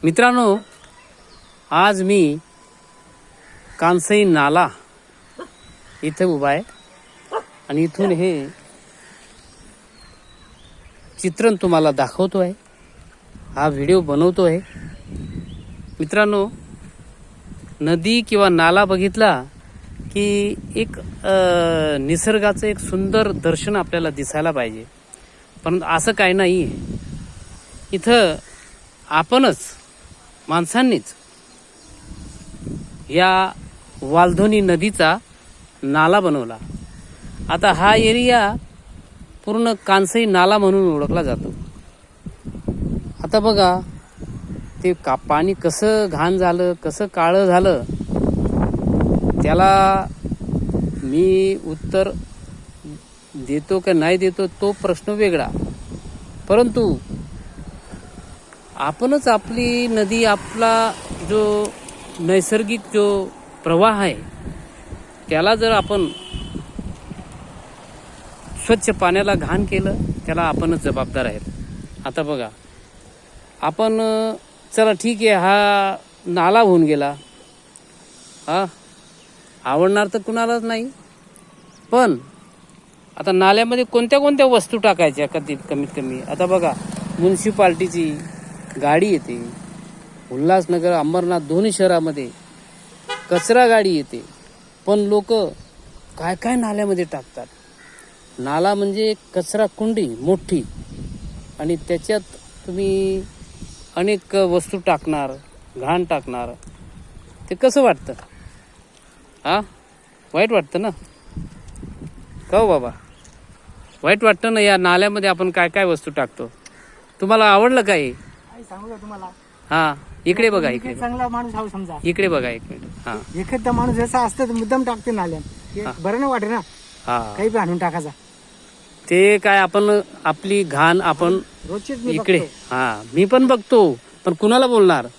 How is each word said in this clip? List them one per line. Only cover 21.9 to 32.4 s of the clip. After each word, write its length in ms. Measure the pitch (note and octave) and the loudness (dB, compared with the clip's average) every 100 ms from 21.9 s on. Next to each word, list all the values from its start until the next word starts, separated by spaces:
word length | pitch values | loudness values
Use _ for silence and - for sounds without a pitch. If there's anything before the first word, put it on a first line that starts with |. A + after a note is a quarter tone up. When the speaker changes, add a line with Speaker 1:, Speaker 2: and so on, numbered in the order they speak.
| D3 | -2
Speaker 1:
निसर्गाचं 680 | C3+ E3+ G3+ G#3+ G3+ G3 G#3+ | -2 -2 0 2 2 0 -4
एक 120 | G3+ | -4
सुंदर 540 | - F#3+ F#3+ A3 G#3+ | -6 -4 0 0 0
दर्शन 440 | D#3 E3 D#3+ - G#3 | 0 -2 -2 -2 -2
आपल्याला 340 | E3+ E3+ E3 | -2 -4 -4
दिसायला 400 | C#3 C3+ D3+ D#3+ | -6 -6 -4 -2
पाहिजे, 340 | C#3+ A#2+ A2 A2+ - _ - - - - - | -2 -6 -8 -18 -20 _ -20 -20 -20 -20 -10
पण 180 | E3 F3 | -4 -4
असं 300 | D#3+ E3 D#3+ | 0 0 0
काही 200 | G#3+ G3 | 2 2
नाही 320 | F#3 F#3 F3+ | 4 2 2
आहे. 320 | C#3 - - - - - - - - - - - - | -2 -6 -10 -12 -12 -14 -16 -18 -20 -20 -20 -20 -8
इथं 440 | F#3+ G#3 A#3+ F#3+ D#3 - - - - - - - | -4 4 4 4 0 -10 -20 -20 -20 -20 -20 -2
आपणच, 480 | D3+ E3 B3+ C4 C#3 - - - - - - - - - | -2 2 4 4 2 -6 -18 -20 -20 -20 -20 -20 -20 -4
माणसांनीच 540 | E3 E3+ A3+ C4 F3+ - - - - - - - - - - - - - - | -2 0 2 2 2 -2 -20 -20 -20 -20 -20 -20 -20 -20 -20 -20 -18 -18 -18